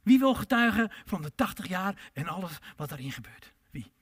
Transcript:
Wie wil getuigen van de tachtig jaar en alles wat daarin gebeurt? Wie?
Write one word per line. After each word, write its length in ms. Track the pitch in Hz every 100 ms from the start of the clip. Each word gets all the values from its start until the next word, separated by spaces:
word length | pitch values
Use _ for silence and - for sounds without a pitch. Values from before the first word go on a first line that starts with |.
Wie 180 | 202 254
wil 160 | 269
getuigen 560 | 240 - 233 233 214 226 -
van 160 | - 185
de 140 | 151
tachtig 320 | - 226 - 175
jaar 420 | 180 196 196 -
en 140 | - 165
alles 300 | 175 180 147 -
wat 140 | - 151
daarin 220 | 147 135
gebeurt? 420 | 123 113 - - _ _
Wie? 200 | 120 110 _